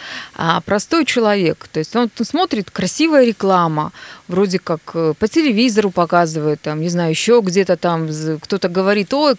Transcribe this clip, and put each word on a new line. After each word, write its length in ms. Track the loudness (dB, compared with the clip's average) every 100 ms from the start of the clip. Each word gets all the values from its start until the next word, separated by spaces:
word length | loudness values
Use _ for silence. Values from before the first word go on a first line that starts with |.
| -14 -14 -14 -6
А 240 | -2 -2
простой 440 | 0 -2 2 0 0
человек, 640 | 0 2 2 0 -2 -6
то 60 | -6
есть 160 | -2 -2
он 140 | -2 -2
смотрит, 480 | -2 0 -2 -2 -6
красивая 540 | -4 -2 0 4 4
реклама, 680 | 4 2 0 2 2 -2 -6 -10 -20 -20 -4
вроде 300 | 0 0 -2
как, 220 | -4 -6 -4
э, 200 | -2 -2 0
по 80 | -2
телевизору 600 | 0 0 2 2 2 0
показывают, 720 | 0 2 2 2 0 -2 -2
там, 200 | -4 -4
не 80 | -2
знаю, 200 | -2 -2
еще 300 | 0 2 2
где-то 360 | 4 0 2 0
там 340 | 0 -2 -4
з-, 260 | -6 -6 -6
кто-то 260 | -4 -4 -2
говорит: 460 | -2 0 0 0
«Ой, 200 | 0 0